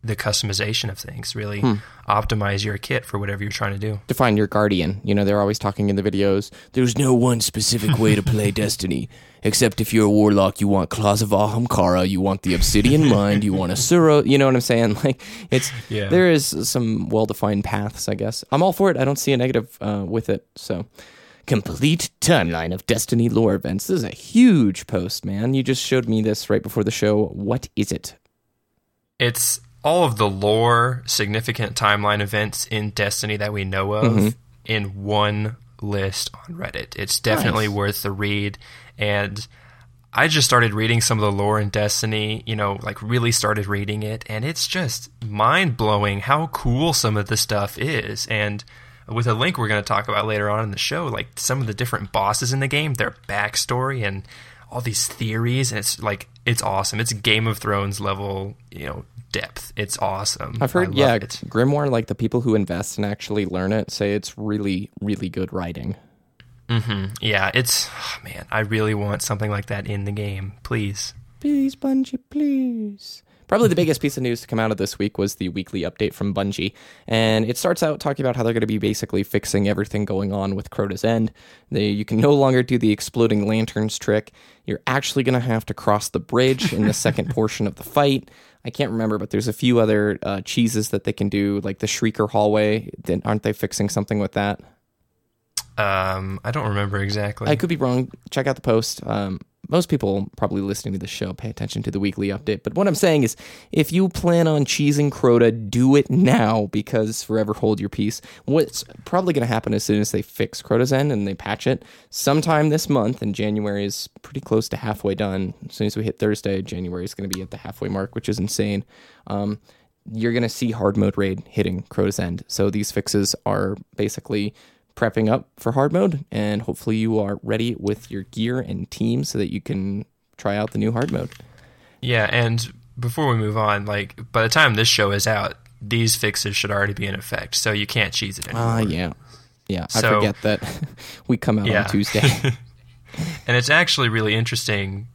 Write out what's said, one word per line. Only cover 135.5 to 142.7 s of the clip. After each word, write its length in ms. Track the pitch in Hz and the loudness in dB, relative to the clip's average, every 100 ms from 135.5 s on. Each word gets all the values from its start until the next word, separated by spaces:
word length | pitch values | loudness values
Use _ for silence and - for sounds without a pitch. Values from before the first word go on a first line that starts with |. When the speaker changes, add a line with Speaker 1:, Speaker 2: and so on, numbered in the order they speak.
| - - - | -8 -20 -16
Speaker 1:
these 340 | 107 117 113 - | -4 0 2 2
fixes 400 | 110 - 104 101 | 0 -2 -4 -2
should 160 | 101 | -2
already 220 | 101 101 | 0 0
be 140 | 101 98 | -2 -4
in 60 | |
effect, 420 | 98 - - - - | -6 -6 -8 -4 -2
so 180 | 113 | 0
you 120 | 104 104 | 0 0
can't 280 | 120 101 | 0 0
cheese 260 | - 101 95 | -2 -6 -8
it 80 | - | -6
anymore. 160 | 113 117 | -2 0
Speaker 2:
Ah, 140 | 113 | 2
yeah. 320 | 107 80 90 - - - _ _ - | 0 0 -4 -6 -18 -20 _ _ -6
Yeah, 180 | 95 - | -6 -2
I 60 | - | 0
Speaker 1:
So 220 | 117 107 | 4 4
Speaker 2:
forget 160 | 104 98 | 2 0
that 380 | 107 104 - - - - - | 0 0 -4 -8 -10 -12 -18
<laughs> 220 | - - | -16 -2
we 80 | 123 | 0
come 220 | - 107 | 2 2
out 40 | |
on 80 | 98 | 2
Speaker 1:
Yeah. 100 | 101 | 2
Speaker 2:
Tuesday. 380 | 104 101 101 110 | 2 0 2 4
Speaker 1:
<laughs> 360 | 139 - 139 123 - | 4 4 0 -2 -10